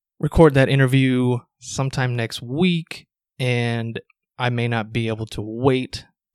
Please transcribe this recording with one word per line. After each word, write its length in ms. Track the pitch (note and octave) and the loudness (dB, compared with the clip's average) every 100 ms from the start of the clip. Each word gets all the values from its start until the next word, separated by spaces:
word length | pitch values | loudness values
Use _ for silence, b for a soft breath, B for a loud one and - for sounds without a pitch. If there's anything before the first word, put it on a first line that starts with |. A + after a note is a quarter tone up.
| _ - | _ -6
record 340 | D#3 - D#3+ | 0 6 6
that 160 | C#3 C3+ | 6 4
interview 680 | C3+ C3 C3+ C3 B2+ B2 B2 - _ | 4 4 4 2 2 0 0 -4 _
sometime 560 | - - C3+ C3+ B2+ A#2+ | -10 -6 -4 -2 -4 -4
next 260 | A2+ - | -6 -8
week, 640 | A#2+ C3+ F3+ E3+ D#3+ - - _ _ - | -8 0 2 2 -4 -14 -20 _ _ -6
and 640 | B2+ A#2+ A#2+ A#2 A2+ A2 - _ _ - | -2 -2 -2 -4 -6 -10 -14 _ _ -6
I 120 | B2 | -4
may 200 | A#2+ A#2 | -2 -2
not 240 | A#2 G#2+ | -2 -4
be 160 | A#2 A2+ | -4 -4
able 160 | A2 A2+ | -4 -8
to 140 | - | -10
wait 640 | G#2+ A2+ C3 C3 B2 - - _ _ | -10 -2 0 2 -2 -10 -16 _ _